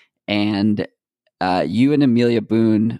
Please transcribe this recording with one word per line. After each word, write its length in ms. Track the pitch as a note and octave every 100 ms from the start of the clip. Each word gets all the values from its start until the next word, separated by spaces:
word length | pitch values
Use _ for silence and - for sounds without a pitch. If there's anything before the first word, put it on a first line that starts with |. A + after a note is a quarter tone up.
| _ _ -
and, 600 | G#2 G#2 G2+ G#2+ G#2+ - _ _ _ _ _
uh, 220 | F#2 F2+ D2+
you 240 | G2+ C3+
and 100 | D3
Amelia 380 | C#3+ A#2 A#2+ A#2
Boone, 580 | G#2 A2+ A2+ A2 A2+